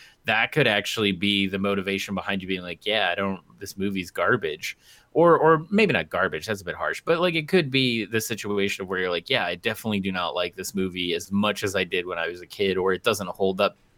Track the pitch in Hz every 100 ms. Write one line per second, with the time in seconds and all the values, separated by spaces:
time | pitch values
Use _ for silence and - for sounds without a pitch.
0 | - _ - 110 123 151 123 104 101 -
1 | 104 90 101 101 98 98 101 98 95 98
2 | 101 95 98 98 92 92 90 82 104 107
3 | 92 90 98 92 - - 98 - 101 98
4 | 90 - 90 117 80 76 - - _ -
5 | _ - 170 151 151 160 165 202 208 107
6 | 80 90 92 80 80 101 87 80 78 -
7 | - 165 175 165 151 185 135 135 127 117
8 | 98 110 - 110 104 101 98 - 92 92
9 | 92 87 - 127 90 87 113 107 113 104
10 | 95 92 85 90 90 95 92 98 95 90
11 | 87 80 - 101 104 101 104 95 90 92
12 | 87 85 82 87 87 - 98 92 95 92
13 | 117 101 92 - 95 95 101 - _